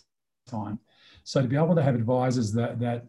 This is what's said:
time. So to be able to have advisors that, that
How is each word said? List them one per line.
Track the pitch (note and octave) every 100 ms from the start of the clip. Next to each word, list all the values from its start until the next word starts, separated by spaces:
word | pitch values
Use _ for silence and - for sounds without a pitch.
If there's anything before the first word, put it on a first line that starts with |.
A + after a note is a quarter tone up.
| _ _ _ _ -
time. | A2 G#2 - _ _ - - -
So | C#3+
to | B2
be | C#3+
able | E3 E3
to |
have | C#3
advisors | A#2+ A2+ B2+ B2+ B2+ G#2
that, | A2+ A#2+ A#2
that | A#2+ A#2